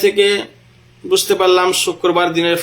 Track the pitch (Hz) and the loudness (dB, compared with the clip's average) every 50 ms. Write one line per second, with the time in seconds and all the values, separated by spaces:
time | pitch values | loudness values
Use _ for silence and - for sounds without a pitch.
0 | 208 196 208 202 202 202 202 208 - - - _ _ - _ _ _ _ _ _ | 0 0 2 2 0 0 0 -2 -6 -10 -18 _ _ -20 _ _ _ _ _ _
1 | - 180 185 190 - - 196 185 190 185 180 185 180 180 180 - - 185 165 - | -4 -2 -2 -2 0 -2 -2 0 2 2 2 2 2 0 -2 -2 -4 -4 -6 -2
2 | - 180 170 175 175 170 160 165 170 170 170 170 | -2 0 0 0 0 0 -2 -2 0 0 -2 -2